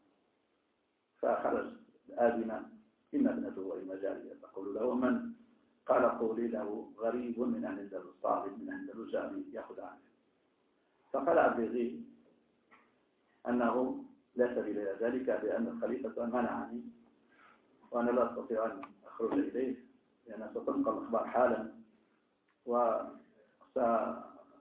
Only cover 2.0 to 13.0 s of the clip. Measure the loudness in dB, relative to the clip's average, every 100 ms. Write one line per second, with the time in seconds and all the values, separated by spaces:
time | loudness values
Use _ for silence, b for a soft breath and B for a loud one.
2 | -6 4 4 4 -2 -4 -10 -18 _ _
3 | -2 2 4 2 -4 -6 -6 -6 -6 -6
4 | -4 -6 -10 -16 -14 -10 -6 -2 0 2
5 | 2 2 -2 -12 -18 _ _ _ 4 6
6 | 6 4 0 2 0 0 -4 -6 -8 -2
7 | 0 0 -2 0 0 0 -2 -6 -6 -8
8 | -10 -4 0 2 0 -6 -8 -8 -8 -10
9 | -4 -4 -4 -6 -8 -10 -10 -12 -14 -16
10 | _ _ _ _ _ _ _ _ _ _
11 | _ -2 4 6 6 4 0 0 -2 -4
12 | -12 -18 _ _ _ _ _ -20 _ _